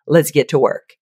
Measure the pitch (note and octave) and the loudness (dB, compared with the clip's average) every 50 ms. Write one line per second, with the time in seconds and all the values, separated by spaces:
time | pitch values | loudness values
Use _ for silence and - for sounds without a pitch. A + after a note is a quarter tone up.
0 | _ - D3 E3+ D#3 D3+ - D3 B2+ - - C#3 C3 - - - _ _ _ _ | _ 0 0 0 0 2 0 -2 -2 0 -2 0 0 0 -2 -6 _ _ _ _